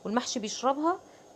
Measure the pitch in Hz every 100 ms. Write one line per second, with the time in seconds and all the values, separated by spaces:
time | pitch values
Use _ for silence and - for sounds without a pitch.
0 | - 226 247 254 208 - 247 269 311 381
1 | - - -